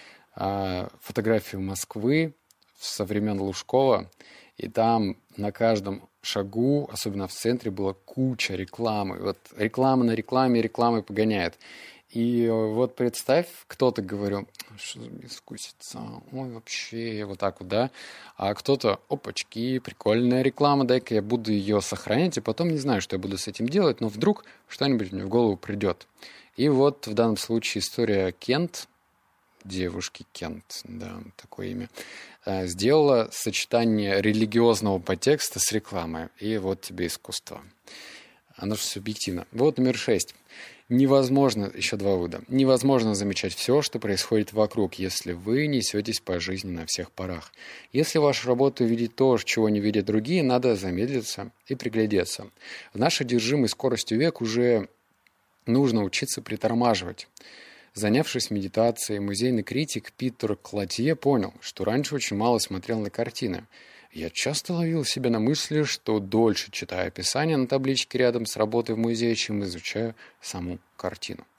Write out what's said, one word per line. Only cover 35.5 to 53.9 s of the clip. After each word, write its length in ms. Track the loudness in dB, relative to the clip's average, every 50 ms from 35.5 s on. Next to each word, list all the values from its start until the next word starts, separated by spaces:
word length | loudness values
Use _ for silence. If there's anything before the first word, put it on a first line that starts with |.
| -2 -2
с 100 | -2 0 0
рекламой. 560 | -2 -4 -4 -6 -6 -6 -4 -6 -8 -8 -10 _ -8
И 180 | -4 -4 -2 -2
вот 200 | -2 -2 -4 -4
тебе 280 | -6 -14 -6 -6 -4
искусство. 540 | -4 -4 -8 _ -10 -10 -10 _ -12 -16 -16 -16 -20 _ _ _ -20 -20 -20 -20 -20 -20 -20 -20 -20 _ _ _ _ -14
Оно 200 | -8 -6 -4 -4
же 60 | -4 -4
субъективно. 640 | -6 -6 -6 -8 -8 -6 -6 -6 -6 -6 -6 -8 _
Вот 260 | 0 2 2 2 4 4
номер 180 | 2 2 2
шесть. 360 | 0 0 2 2 2 0 -4 -10 _ _ _ -20 -20 -20 -20 -20 -20 _
Невозможно, 840 | 0 2 4 6 6 6 6 6 4 4 4 4 4 4 0 -4 -4 -4
ещё 220 | -4 -4 -4 -2
два 140 | 0 0 2
вывода. 320 | 2 2 0 -2 -6 -8 -8
Невозможно 680 | -2 2 4 6 6 4 4 4 4 4 4 4 2 0
замечать 400 | 0 0 -2 -2 -2 -4 -6 -4
всё, 260 | -4 0 2 4 4
что 160 | 2 0 -6
происходит 560 | -4 -2 -2 -2 -2 0 0 0 0 0 0 0
вокруг, 400 | 0 0 2 2 -2 -2 -2 -2
если 400 | -6 -6 -4 -4 -6 -6 -6 -8
вы 320 | -6 -2 0 0 0 2
несётесь 540 | 0 0 0 -2 -2 -2 -2 -2 -2 -6 -6
по 200 | -4 -4 -4 -4
жизни 320 | -4 -6 -6 -6 -6 -8
на 140 | -8 -8 -6
всех 260 | -6 -6 -6 -6 -10
парах. 400 | -8 -8 -8 -6 -8 -8 -10 -16 _ -20 -20 -20 -20 -20 -18 _
Если 280 | -2 0 0 2 2 2
вашу 280 | 4 4 2 2 0
работу 380 | 0 2 4 4 2 2 2 2
видит 300 | 2 2 0 0 -4 0
то, 200 | 2 4 4 4 2
чего 280 | 2 -2 0 2 2
не 120 | 2 2 2
видят 260 | 2 2 2 2 0
другие, 380 | 2 0 0 2 2 0 2 4
надо 320 | 4 4 4 4 4 2
замедлиться 760 | 2 0 -4 -2 -2 -2 -2 -2 -4 -4 -6 -8 -10 -10 -14 _ _ _
и 80 | -8 -8
приглядеться. 800 | -6 -4 -2 2 2 2 4 4 2 2 0 -4 -10 -10 -16 _ _ -18 -16 -16 -16 -18 -12 -4
В 60 | 0
нашей 240 | 0 2 2 0 0
одержимой 440 | 0 0 0 2 2 2 2 2
скоростью 520 | 0 0 0 0 0